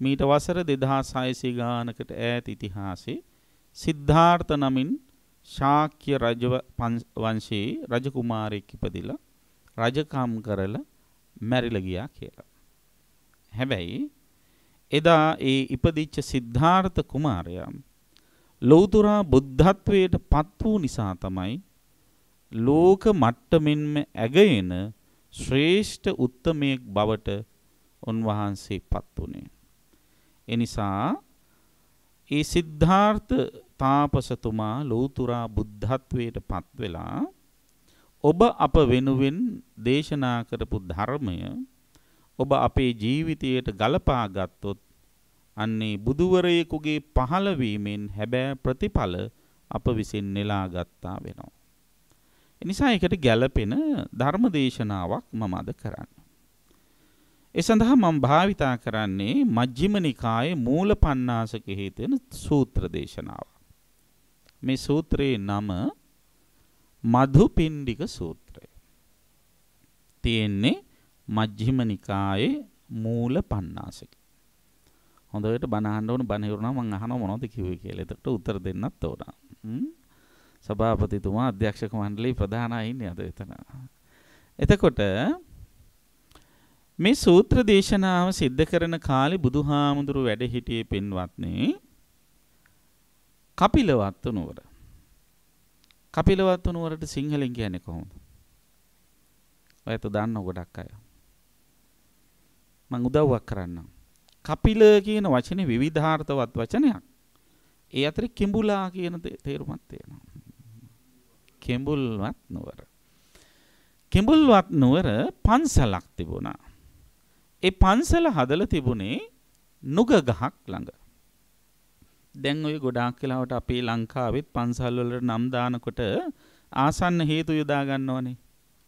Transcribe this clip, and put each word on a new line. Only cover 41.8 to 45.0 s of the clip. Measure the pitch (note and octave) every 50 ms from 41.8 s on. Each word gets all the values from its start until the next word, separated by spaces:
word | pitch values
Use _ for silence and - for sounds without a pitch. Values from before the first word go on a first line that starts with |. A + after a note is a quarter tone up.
| _ _ _ _ _ _ _ _ _ _ _ -
ඔබ | C3 C#3 C#3
අපේ | C3+ B2 A#2+ - - C3 B2
ජීවිතයට | A#2 A2 G#2 A2+ C3+ D#3 D#3+ D#3+ D#3 - - C3 B2+ B2+ B2 A#2+
ගලපා | G2+ G2+ G#2+ A#2+ E3 F#3 - E3 C#3 B2 A2
ගත්තොත් | F#2+ F#2 G2 F#2 F2 - _ - G2+ G2 - _ _ _ _